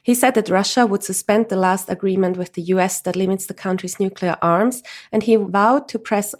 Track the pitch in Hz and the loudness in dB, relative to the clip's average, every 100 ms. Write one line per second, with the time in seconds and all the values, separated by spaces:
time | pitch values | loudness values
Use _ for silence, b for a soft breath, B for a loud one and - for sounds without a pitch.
0 | - 240 247 247 208 185 196 - 240 196 | 0 2 2 2 2 0 0 2 2 0
1 | - 190 - 214 220 190 185 190 - 180 | -4 -6 0 0 2 2 2 2 -2 -4
2 | 196 190 185 180 180 - 170 185 185 - | 0 2 0 0 -6 -6 -2 0 0 -2
3 | - 180 185 190 - 190 190 190 185 - | -4 -2 -2 -2 -6 -8 -4 -4 -4 -4
4 | 190 196 180 - 170 170 233 247 B B | -4 -2 -4 0 2 2 0 -2 B B
5 | B 220 214 220 196 196 214 277 285 226 | B -2 2 2 2 2 4 2 0 -8
6 | - 208 202 - | -2 -2 -2 -2